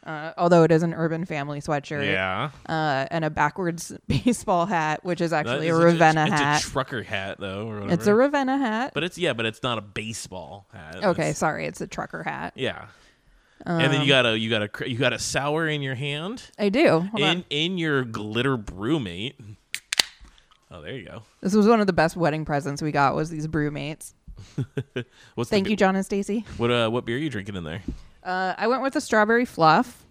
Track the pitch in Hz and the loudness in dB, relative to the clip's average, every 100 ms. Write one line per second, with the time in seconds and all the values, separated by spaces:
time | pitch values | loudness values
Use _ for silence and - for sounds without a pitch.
0 | - 156 156 - 175 175 160 160 170 160 | -10 -10 -10 0 6 8 8 6 4 -2
1 | 165 160 180 156 143 147 143 147 135 151 | -2 -2 -4 -6 -6 -8 -4 -4 -4 -6
2 | 139 95 95 95 143 - - 160 156 135 | -2 0 0 -2 -4 -8 -6 -2 0 0
3 | 135 165 156 156 147 - 180 170 - - | -2 -2 -4 0 -2 0 -6 -6 -10 -14
4 | - 143 - 233 - 180 170 175 156 151 | -2 0 2 0 2 2 2 0 0 -2
5 | 180 170 175 160 151 131 160 165 170 170 | -4 -2 0 0 -2 -2 2 6 6 8
6 | 165 156 151 151 143 147 - 143 131 127 | 6 6 2 2 2 0 0 -4 -4 -6
7 | 95 101 98 90 98 98 113 107 101 170 | -6 -6 -6 -8 -8 -6 -8 -6 -2 0
8 | 202 208 269 285 262 269 262 214 269 - | 4 6 4 2 0 0 -2 -2 -4 -4
9 | 170 170 170 117 113 107 131 113 104 98 | -6 -2 -2 0 -4 -2 -4 -4 -6 -10
10 | 110 107 - 92 78 98 - 101 80 95 | -10 -10 -12 -14 -14 -16 -18 -20 -16 -4
11 | - 175 156 160 165 - 156 170 165 - | -2 0 -2 -2 -2 -2 -8 -10 -12 -10
12 | - 165 165 151 170 - 127 82 87 - | -10 -10 -10 -8 -10 -6 -6 -6 -14 -20
13 | _ _ _ _ _ _ - 170 139 139 | _ _ _ _ _ _ -6 0 2 2
14 | 143 135 120 110 110 113 104 - - 117 | 4 4 4 2 0 -2 -2 -6 -8 0
15 | 127 113 - 147 139 151 160 151 139 127 | 0 0 -4 -4 -2 -2 -2 -2 -4 -6
16 | 143 147 170 247 - - 208 208 - 156 | -6 -6 -8 -10 -14 -4 0 4 4 4
17 | 185 220 151 175 - 147 165 185 160 139 | 2 0 0 0 -2 -2 -2 -2 0 0
18 | 123 110 107 107 127 131 101 90 107 160 | -2 -6 -4 -2 0 -2 -4 -8 -2 -2
19 | 107 87 117 - 104 107 _ - _ - | -2 -6 -10 -10 -20 -20 _ -14 _ -2
20 | - - - - _ _ _ 87 78 127 | -2 -4 -20 -20 _ _ _ -16 -12 -12
21 | 87 - - _ 196 208 208 233 202 170 | -12 -16 -18 _ 0 4 6 6 4 2
22 | 160 180 165 156 156 147 139 143 156 147 | 2 2 0 0 -2 -2 -2 -4 -2 2
23 | 139 143 160 160 156 156 147 147 143 156 | 2 2 -4 -6 -4 -2 -2 -2 -8 -10
24 | - _ - - - - 127 - - - | -14 _ -20 -20 -14 -8 -6 -6 -8 -8
25 | 120 _ - - 120 214 190 208 190 190 | -10 _ -14 -6 0 0 2 2 2 2
26 | 196 202 196 214 214 - 120 120 113 117 | -2 -4 -2 -4 -6 -2 2 2 2 0
27 | 113 120 156 117 98 101 80 85 - - | -2 -4 -4 -6 -8 -8 -6 -8 -8 -12
28 | - _ - 185 185 175 214 254 269 302 | -14 _ -6 -2 -2 0 0 0 0 -2
29 | - 220 208 233 247 - 160 165 247 - | 2 4 6 4 2 4 6 6 4 -6
30 | - | -20